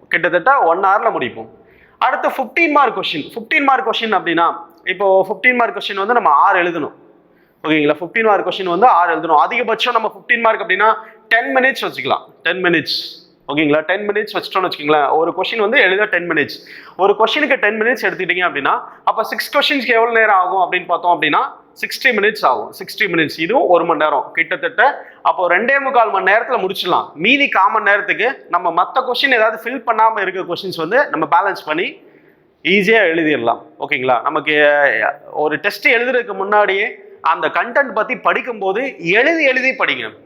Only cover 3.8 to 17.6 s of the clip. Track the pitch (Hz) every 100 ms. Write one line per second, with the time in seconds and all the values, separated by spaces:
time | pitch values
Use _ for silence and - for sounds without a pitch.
3.8 | 233 208 226 190 170 165 165 - - -
4.8 | - 185 196 190 185 214 254 247 226 202
5.8 | - 202 202 240 180 143 180 185 175 165
6.8 | 139 - - _ _ _ _ _ 160 156
7.8 | 147 147 170 226 220 196 170 - 185 175
8.8 | 247 170 175 160 165 151 180 240 226 220
9.8 | 247 233 214 196 - 240 226 208 208 185
10.8 | 220 220 - - _ 226 262 262 254 -
11.8 | 202 - 127 101 - _ - 180 180 165
12.8 | - - - - - _ - 143 151 151
13.8 | 156 190 208 208 208 185 - 190 180 -
14.8 | 147 151 135 143 165 165 185 226 208 269
15.8 | 190 190 208 185 175 156 135 - - -
16.8 | - - 196 202 220 302 294 262